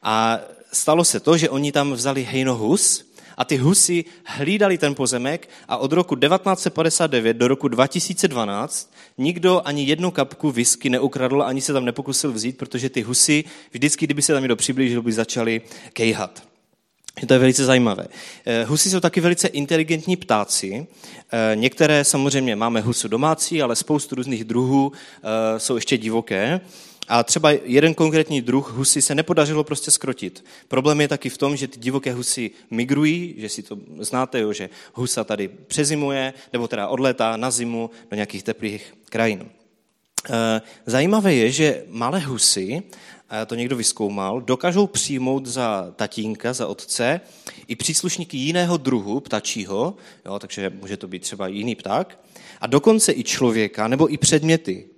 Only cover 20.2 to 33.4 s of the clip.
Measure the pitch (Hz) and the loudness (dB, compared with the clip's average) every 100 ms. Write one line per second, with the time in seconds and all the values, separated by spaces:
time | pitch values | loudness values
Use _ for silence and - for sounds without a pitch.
20.2 | - 107 101 - 95 104 160 _ - - | 2 0 2 -2 -4 -6 -10 _ -20 -20
21.2 | - 117 110 110 123 - 156 151 143 143 | -6 -2 0 2 0 2 4 4 2 2
22.2 | 139 135 131 104 117 117 107 117 - 110 | 0 0 0 0 0 0 -2 -2 -2 0
23.2 | 147 156 - 165 135 - - 151 - 127 | 0 0 -2 -2 0 -2 0 -2 -2 -6
24.2 | 127 120 110 117 127 139 139 135 - - | -4 -6 -2 0 2 4 2 -2 -20 -14
25.2 | 110 110 113 110 - 123 - 120 110 113 | -4 0 0 -2 -2 -4 0 -2 0 -2
26.2 | 113 95 107 180 - - - - - 117 | -2 -2 0 -2 -6 -20 -20 -20 0 2
27.2 | 117 - 156 147 - 123 156 156 160 156 | 2 4 4 2 4 4 4 2 2 2
28.2 | 156 143 120 127 139 113 135 - 131 143 | 0 -2 0 0 0 -4 0 2 2 0
29.2 | 160 170 147 156 147 143 - - 135 123 | 0 2 2 2 -2 -4 -2 -2 0 -6
30.2 | 95 - - - _ 123 135 151 147 143 | -8 -12 -20 -20 _ 0 2 2 2 0
31.2 | 131 - 139 143 135 120 117 135 135 123 | -4 -2 -2 -2 -6 -6 -4 -2 -2 -4
32.2 | 123 - 117 - _ 113 123 139 151 165 | -4 -4 -6 -8 _ -4 0 2 2 0
33.2 | 175 156 | -4 -10